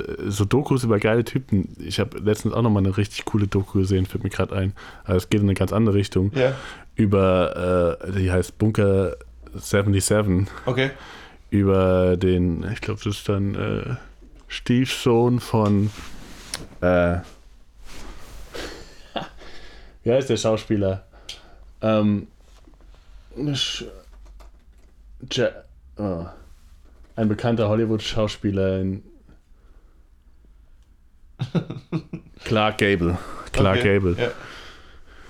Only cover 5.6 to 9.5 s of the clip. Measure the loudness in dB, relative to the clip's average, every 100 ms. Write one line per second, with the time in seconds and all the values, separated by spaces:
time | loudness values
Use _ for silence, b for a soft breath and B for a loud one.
5.6 | 0 2 2 2 0 0 0 2 0 0
6.6 | B B B 0 2 4 4 4 2 0
7.6 | 0 2 2 0 -4 -2 2 2 0 0
8.6 | 0 2 2 4 0 -4 -14 -20 -16